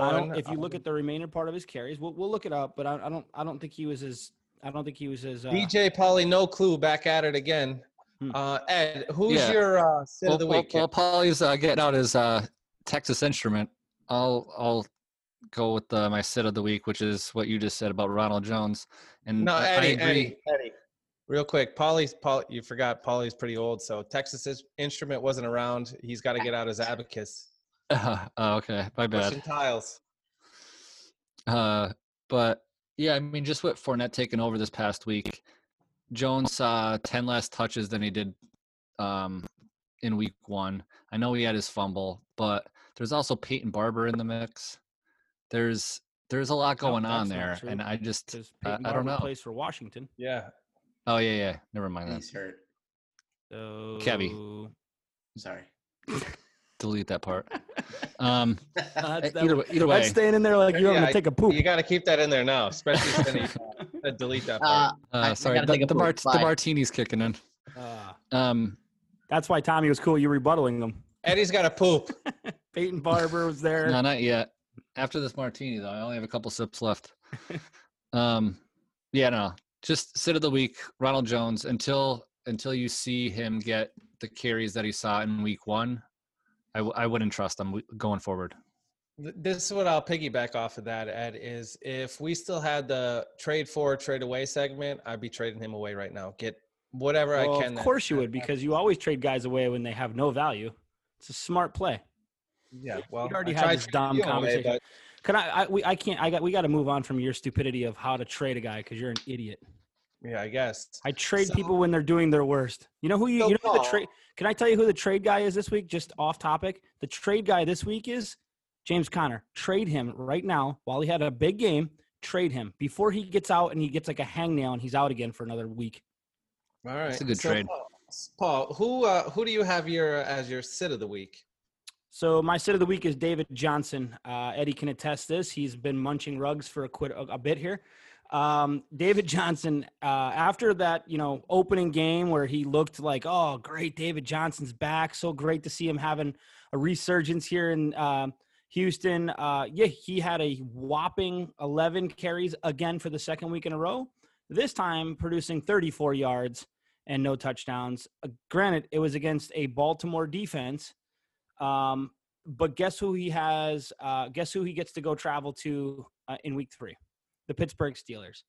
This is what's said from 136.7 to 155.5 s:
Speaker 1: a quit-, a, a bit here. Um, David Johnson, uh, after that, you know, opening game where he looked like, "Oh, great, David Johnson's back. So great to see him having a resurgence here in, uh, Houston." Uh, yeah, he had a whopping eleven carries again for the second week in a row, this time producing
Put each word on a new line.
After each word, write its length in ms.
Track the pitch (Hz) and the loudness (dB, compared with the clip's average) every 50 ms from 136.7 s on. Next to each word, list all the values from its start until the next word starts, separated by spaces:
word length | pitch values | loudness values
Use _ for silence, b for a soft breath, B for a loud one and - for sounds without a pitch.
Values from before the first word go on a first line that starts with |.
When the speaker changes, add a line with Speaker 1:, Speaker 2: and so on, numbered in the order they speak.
| - 147 135 | -8 -8 -8
Speaker 1:
a 40 | 131 | -8
quit-, 240 | - - 151 139 - | -6 -6 -6 -6 -6
a, 80 | - | -8
a 180 | 135 - - 131 | -8 -8 -8 -4
bit 200 | 120 147 156 147 | -2 -2 -2 0
here. 240 | 151 180 202 190 b b b b b b b b b - | -2 -4 -6 -6 b b b b b b b b b -4
Um, 520 | - 147 147 151 147 147 143 143 147 139 - _ 156 | 0 0 2 4 4 4 4 2 0 -2 -4 _ -6
David 320 | 135 170 190 208 202 190 | 0 2 4 4 4 2
Johnson, 600 | 156 139 185 180 170 165 143 - 160 151 143 131 - _ _ 139 | 2 0 0 0 0 -2 -2 -2 -2 -2 -2 -2 -6 _ _ -2
uh, 300 | 139 135 135 135 131 - | 0 0 0 0 -2 0
after 400 | 151 165 185 196 - 240 220 202 | 2 2 2 2 4 2 2 4
that, 300 | 175 185 170 165 170 - | 4 2 2 2 0 -2
you 100 | - 160 | -4 -4
know, 260 | 151 151 143 139 131 - - | -2 -2 -2 -2 -4 -2 2
opening 420 | 185 185 185 185 196 185 180 170 | 2 2 4 4 2 2 2 2
game 380 | 143 156 160 160 165 170 175 175 | 2 2 2 4 2 2 2 2
where 140 | 160 147 143 | 2 2 2
he 200 | 127 139 151 143 | 0 0 -2 0
looked 360 | 139 139 151 160 147 - - | 2 2 2 2 2 -2 -4
like, 240 | 143 151 139 127 - | -2 -2 -2 -2 -2
"Oh, 320 | 160 180 180 165 151 139 120 | 0 2 2 2 2 0 -4
great, 380 | 110 - - 160 170 160 - | -8 -10 -6 -6 -4 -4 -4
David 280 | 156 160 170 165 151 131 | -4 -4 -4 -4 -4 -4
Johnson's 480 | 117 156 156 160 160 - - 147 123 117 | -4 -2 -2 -2 -2 -2 -6 -8 -10 -6
back. 420 | - 156 147 156 160 160 156 - | -4 -2 0 0 0 0 -2 -2
So 180 | - - 170 156 | -4 -4 -4 -4
great 300 | 135 143 156 160 156 151 | -2 0 0 0 0 -2
to 80 | 160 | -6
see 180 | - - 170 165 | -6 -4 -2 -2
him 80 | 151 | -2
having 380 | 143 147 156 151 147 151 143 139 b b b b b b b - | 0 -2 -2 -2 -2 -2 -4 -6 b b b b b b b -2
a 60 | 139 | 0
resurgence 680 | 143 175 180 - - - 180 175 156 147 170 165 147 | 0 0 0 0 0 2 2 2 2 2 0 -2 -2
here 240 | - 180 175 170 170 | -2 0 0 2 2
in, 240 | 165 156 151 151 147 | 2 2 0 0 0
uh, 340 | 151 151 143 139 135 135 135 - _ _ _ _ _ _ _ | 0 0 0 0 0 -2 -4 -6 _ _ _ _ _ _ _
Houston." 600 | - 175 185 185 156 - - 185 175 170 170 165 | -2 0 0 0 0 0 0 0 2 2 0 -2
Uh, 360 | - - 147 147 143 139 135 110 151 | -2 -2 -2 0 0 0 -2 -2 0
yeah, 140 | 180 220 | 2 2
he 340 | 190 - - - - 185 185 | 2 2 -2 -8 -6 -4 -2
had 220 | 165 175 170 160 156 | -2 0 0 0 0
a 140 | 147 139 | -2 -2
whopping 920 | 131 131 123 113 127 131 135 147 156 165 180 - - 190 180 180 180 180 156 - - | -4 -8 -12 -12 -10 -4 -2 -2 0 -2 -2 -2 -2 -2 -2 -2 -4 -6 -8 -10 -8
eleven 480 | 143 143 147 156 160 170 165 185 185 165 | -6 -2 0 2 2 2 0 -2 -4 -4
carries 460 | - - 185 175 170 175 180 180 156 - - | -6 -6 -6 -4 -2 -2 -2 -4 -4 -4 -4
again 340 | 160 147 131 175 165 170 170 | -4 -2 -2 -2 -4 -4 -4
for 100 | - 165 | -6 -6
the 100 | 151 151 | -8 -6
second 320 | - - 160 156 170 165 | -6 -6 -6 -6 -6 -6
week 140 | 170 165 - | -6 -6 -6
in 80 | 170 160 | -6 -4
a 60 | 156 | -2
row, 300 | 160 180 233 262 262 - _ _ _ _ _ _ _ - | -2 -2 -2 -4 -8 -10 _ _ _ _ _ _ _ -4
this 240 | 147 185 277 - - | -2 0 0 0 -2
time 420 | - 190 175 165 160 160 160 156 | -2 -2 0 0 -2 -2 -4 -4
producing 460 | - 165 170 170 165 151 - | -4 -4 -2 -2 -2 -2 -2